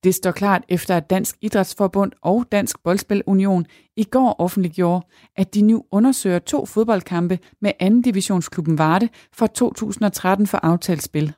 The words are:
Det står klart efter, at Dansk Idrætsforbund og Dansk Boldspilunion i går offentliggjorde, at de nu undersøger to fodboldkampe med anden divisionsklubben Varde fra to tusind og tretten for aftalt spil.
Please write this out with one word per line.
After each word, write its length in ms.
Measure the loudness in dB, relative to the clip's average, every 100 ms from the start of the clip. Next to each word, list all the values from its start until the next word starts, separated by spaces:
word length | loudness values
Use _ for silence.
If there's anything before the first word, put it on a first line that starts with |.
Det 100 | 2
står 160 | 0 -2
klart 300 | -2 0 0 0
efter, 280 | -4 0 -2
at 140 | 0
Dansk 260 | -2 -2 -6
Idrætsforbund 720 | -4 -2 -2 -2 -2 0 -2 -2
og 240 | -2 -2 0
Dansk 300 | -2 -2 -6
Boldspilunion 840 | -2 -2 0 -4 2 2 2 0 -2 _ _ -6
i 80 |
går 320 | -2 2 2 0
offentliggjorde, 680 | -2 0 -4 0 0 0 -4 _ _ -4
at 180 | -2
de 80 | 2
nu 220 | 4 2 0
undersøger 480 | 2 2 2 0 -2
to 280 | -2 -4 -2
fodboldkampe 720 | -2 0 0 -2 -4 -2 -4 _ _
med 120 | -4 -2
anden 220 | 2 2
divisionsklubben 760 | 2 -2 -2 -2 -2 -6 -2 0
Varde 300 | 2 2 0 -4 _
fra 140 | -4 -4
to 260 | 0 -2
tusind 320 | -2 -8 -2
og 80 | -2
tretten 340 | -2 -2 0 0
for 120 | 0
aftalt 440 | 0 0 0 -4
spil. 300 | -4 -4 -4